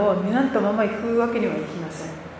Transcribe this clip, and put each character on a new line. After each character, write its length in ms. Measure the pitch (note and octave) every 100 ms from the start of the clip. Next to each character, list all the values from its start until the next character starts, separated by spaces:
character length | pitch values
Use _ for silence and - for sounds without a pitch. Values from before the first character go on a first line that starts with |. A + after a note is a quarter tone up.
| G3+
を 100 | F#3
担 200 | F#3+ A#3+
っ 80 | C4+
た 80 | A3
ま 140 | G3+
ま 100 | G#3+
行 60 | G#3
く 280 | - A#3 A#3
わ 120 | A#3
け 100 | A#3
に 80 | G3
は 60 |
い 40 | -
き 180 | D#3 F3
ま 120 | E3
せ 140 | - -
ん。 40 | - - -